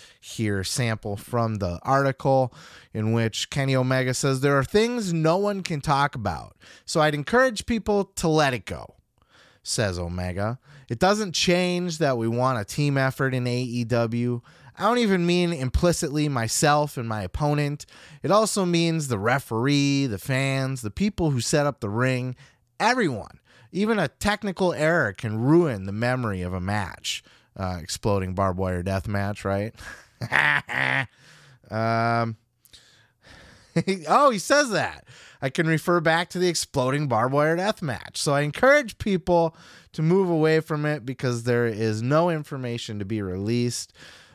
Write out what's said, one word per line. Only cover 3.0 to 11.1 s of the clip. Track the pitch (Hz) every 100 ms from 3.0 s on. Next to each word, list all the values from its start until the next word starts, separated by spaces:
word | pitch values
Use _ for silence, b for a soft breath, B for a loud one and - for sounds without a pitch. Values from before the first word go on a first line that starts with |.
| 110
which | 117 113 - -
Kenny | 143 135 131
Omega | 127 131 127
says, | 123 139 131
"There | 143 139
are |
things | 127 208 233 247 190
no | 165 156 185
one | 202 196
can | 175 151
talk | 156 139 143 131
about, | 101 69 52 _ B B B
so | 160
I'd | 151
encourage | 147 139 240 262 208 -
people | 226 - 202 196
to | - 165
let | 156 143
it | 120 -
go," | 73 52 - _ _ b b b b
says | - - 104 87
Omega. | 87 90 90 90 107 127 B B B
"It | 120
doesn't | 185